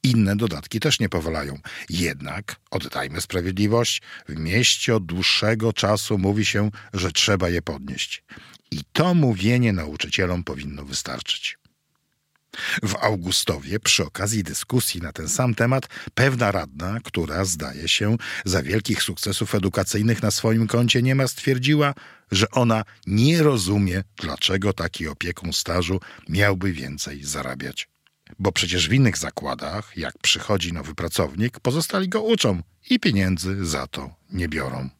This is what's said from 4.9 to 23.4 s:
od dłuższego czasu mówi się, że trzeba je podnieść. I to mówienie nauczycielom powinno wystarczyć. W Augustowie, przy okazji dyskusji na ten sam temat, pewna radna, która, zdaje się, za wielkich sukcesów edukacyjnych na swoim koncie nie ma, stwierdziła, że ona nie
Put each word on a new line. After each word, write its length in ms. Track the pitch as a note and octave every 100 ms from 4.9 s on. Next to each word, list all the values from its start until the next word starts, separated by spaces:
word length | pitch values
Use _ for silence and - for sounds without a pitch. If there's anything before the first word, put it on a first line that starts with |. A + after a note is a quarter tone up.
| A2
od 100 | E2+
dłuższego 680 | F2 F#2+ - G#2+ A2+ A2+
czasu 440 | - G2+ G#2 - G#2
mówi 280 | F#2 G#2 G#2
się, 260 | G#2 G#2 G#2 -
że 180 | F#2+ F2
trzeba 380 | D#2+ - G2 F2
je 120 | F2
podnieść. 600 | - C#2+ C2+ C2 - - _ - - - _
I 80 | - -
to 200 | - E3+
mówienie 600 | F3 C#3 G2 G2+ B2 A#2+
nauczycielom 720 | F#2+ D2+ D2+ - - F#2 F2+
powinno 420 | D#2+ C#2 C#2+ C#2+ C#2
wystarczyć. 720 | C#2 - B1+ - - - - _ _ _ _ _ _ _ _ _ - - -
W 120 | A2 -
Augustowie, 840 | G#2+ G#2 F2 F2+ - D2+ C#2 G2+
przy 260 | - - C#2+
okazji 380 | - G2+ A2
dyskusji 580 | E2 G2 - B2 - F2
na 100 | E2
ten 180 | - D#2
sam 260 | - B2+ A2
temat, 320 | A#2 C3 - - -
pewna 380 | - C3+ B2+ A2
radna, 480 | G2 D2 C2+ F2+ A2
która, 420 | - - D#2 D#2+ F#2+
zdaje 420 | E2 C#2+ C2 E2
się, 300 | - G#2 A2+ - - F#2+
za 180 | F#2
wielkich 400 | C#2 G#2+ G#2+ G#2+
sukcesów 520 | - F2 - F#2+ A2 G#2+
edukacyjnych 680 | F#2 F#2+ F#2 G#2 A2 A2
na 80 | G#2+
swoim 360 | - A2+ A2+ A2
koncie 340 | A#2 A#2+ B2+
nie 140 | B2 C3+
ma, 120 | C3
stwierdziła, 680 | - - B2+ C3 D3+ C#3+ C3+ - - _
że 180 | F#2+ G#2
ona 340 | - A#2+ A2 G#2 - -
nie 360 | G#2 B2+ E3+